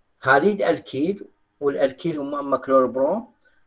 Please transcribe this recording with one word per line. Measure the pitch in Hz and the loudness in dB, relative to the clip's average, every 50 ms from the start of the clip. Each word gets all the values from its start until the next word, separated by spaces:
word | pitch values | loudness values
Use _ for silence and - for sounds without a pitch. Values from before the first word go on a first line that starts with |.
| _ _ _ _ - | _ _ _ _ 2
هاليد | 131 135 143 151 202 214 202 | 4 4 4 4 2 2 0
الكيل، | - - 165 143 - - - 131 143 175 202 - - - _ _ _ _ _ - | 0 0 0 -2 -4 -8 -6 -4 -2 -2 -2 -4 -8 -20 _ _ _ _ _ -6
والالكيل | - 143 139 - 139 135 - - - 170 156 151 | -4 -2 0 0 0 -2 -2 -2 -6 -6 -4 -4
هم | 139 139 143 | -6 -6 -6
إما | 143 143 139 139 127 | -6 -4 -2 -4 -4
كلوربروم، | - - 135 135 131 120 113 131 135 147 180 226 233 - _ _ _ _ _ _ _ | 0 2 4 4 4 2 0 0 0 0 0 -2 -6 -8 _ _ _ _ _ _ _